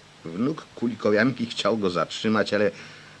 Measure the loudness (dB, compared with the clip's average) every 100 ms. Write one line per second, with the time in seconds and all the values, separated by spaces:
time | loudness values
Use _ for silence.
0 | -20 -16 -8 -2 -2 -2 -10 -4 -4 0
1 | 2 4 4 0 -4 -2 0 2 0 0
2 | -2 -2 0 2 2 2 2 -2 -14 -20
3 | -20 -20